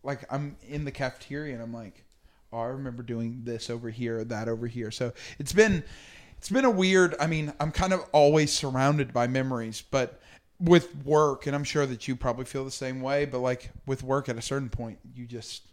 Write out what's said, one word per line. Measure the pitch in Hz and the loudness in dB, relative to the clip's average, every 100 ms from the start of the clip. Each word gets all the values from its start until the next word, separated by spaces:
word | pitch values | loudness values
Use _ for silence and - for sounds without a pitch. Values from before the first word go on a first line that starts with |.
like, | 139 139 - | -6 -8 -6
I'm | 139 143 143 113 | -6 -6 -10 -10
in | 147 | -6
the | 147 | -6
cafeteria | 139 131 - - 143 151 | -4 -6 -6 -10 -8 -8
and | 123 | -8
I'm | 117 | -10
like, | 117 107 - _ _ _ _ _ | -12 -14 -18 _ _ _ _ _
"Oh, | 117 | -6
I | 117 | -6
remember | 135 135 120 | -6 -8 -10
doing | 120 117 117 123 | -6 -4 -4 -6
this | 117 117 - | -8 -8 -6
over | 117 117 | -8 -8
here, | 110 117 113 | -6 -4 -4
that | 113 110 113 | -4 -4 -4
over | 113 117 | -4 -4
here." | 120 110 | -6 -8
So | - 120 - - - | -4 -6 -6 -16 -10
it's | 143 | 0
been, | 190 220 185 - - - - - - | 6 6 4 -2 -16 -20 -20 -20 -16
it's | - | 0
been | 247 | 4
a | 262 | 4
weird, | 196 185 190 180 - | 4 6 6 6 4
I | 160 | 0
mean, | 160 151 - | 0 -2 -2
I'm | 151 | -2
kind | 156 190 | 0 2
of | 185 - | 0 4
always | 151 143 156 151 | 8 8 8 4
surrounded | - 143 131 135 147 127 | 0 -2 2 2 2 0
by | 123 120 | 0 2
memories, | 131 131 123 113 110 - | 0 0 -2 -6 -10 -4
but | 135 123 - - - _ _ | -2 -2 -6 -20 -20 _ _
with | 170 170 - 147 | 6 6 6 -10
work, | 139 151 151 135 - | 2 4 6 2 -4
and | 143 | -4
I'm | |
sure | 143 156 139 | -2 0 0
that | 120 - | -2 -6
you | 127 | -4
probably | 127 120 | -2 -4
feel | 131 139 | -6 -8
the | 135 | -8
same | - 131 131 | -8 -8 -6
way, | 131 143 | -2 0
but, | 143 127 | 0 -2
like, | 127 127 - - - | -2 -2 -6 -14 -6
with | 135 | -6
work | 131 135 135 | 0 -2 -2
at | 117 | -6
a | |
certain | - 135 131 | -4 -4 -4
point, | - 117 - 117 | -6 -8 -12 -18
you | 123 120 | -18 -12
just | 117 - - - | -12 -12 -16 -18